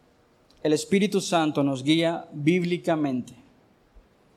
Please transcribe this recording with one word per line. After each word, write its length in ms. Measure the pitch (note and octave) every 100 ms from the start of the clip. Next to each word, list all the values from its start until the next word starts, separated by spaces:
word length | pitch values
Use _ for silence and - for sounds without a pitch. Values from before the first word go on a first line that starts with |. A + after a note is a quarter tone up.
| _ _ _ _ _ _
El 120 | D#3
Espíritu 480 | D3+ - G3+ G3+ G3
Santo 420 | - E3+ D#3 D3
nos 200 | C#3 C3
guía 440 | C3 D#3+ E3 E3+ -
bíblicamente. 1040 | D3+ D3 F3+ F3 F3 F3 D#3+ C#3+ B2+ - - - _ _ _ _ - - _ _